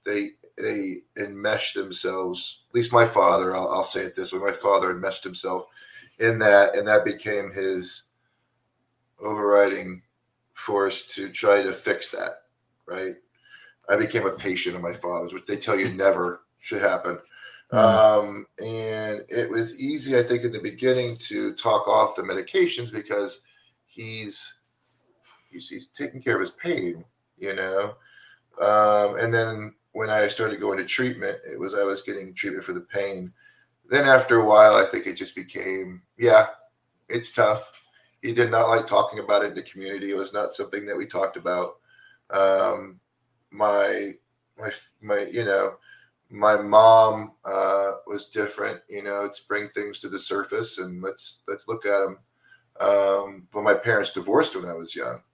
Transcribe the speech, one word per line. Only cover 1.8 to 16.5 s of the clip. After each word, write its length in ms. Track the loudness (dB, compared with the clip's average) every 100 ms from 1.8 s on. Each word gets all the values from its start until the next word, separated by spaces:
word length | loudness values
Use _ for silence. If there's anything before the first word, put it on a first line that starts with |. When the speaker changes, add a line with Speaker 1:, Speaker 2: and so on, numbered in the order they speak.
| -8 -6 -6 -4 -6 -8 -12 -16 _
Speaker 1:
At 60 | -2
least 180 | 2
my 120 | 4 4
father, 500 | 4 4 4 0 -2
I'll, 140 | -2
I'll 140 | -2
say 180 | -2 -4
it 140 | -6 -8
this 160 | -8
way: 80 | -4
my 120 | -4
father 400 | -2 2 2 2
enmeshed 320 | -2 -6 -8
himself 440 | -12 -10 -6 -6 -8 _ -20 -20 -20 _
in 180 | 0 4
that, 360 | 6 8 8 2
and 100 | 4
that 180 | 4 4
became 440 | -4 -4 -4 -4
his 520 | -4 -2 -2 -6 -12 _ _ _ _ _ _ _ _ _ _ _ _
overriding 800 | -8 -2 4 6 6 2 -8 -14 _ _ _ _ _
force 540 | -16 -4 0 0 -4 -10 -12
to 140 | -10
try 320 | -2 4 4
to 120 | 2
fix 380 | -4 -4 -4 -4
that, 200 | -8 -8 -10 _ _ _ _ -12
right? 280 | -10 -8 -10 _ _ _ -20 -20 _ -2
I 60 | 0
became 300 | 0 -2 -2
a 40 |
patient 440 | -4 -6 -4 -4 -6
of 60 |
my 120 | -10
father's, 400 | -8 -8 -6 -8
which 120 | -12 -10
they 120 | -8
tell 220 | -2 -2
you 100 | -2
never 520 | 2 2 2 -2 -6 _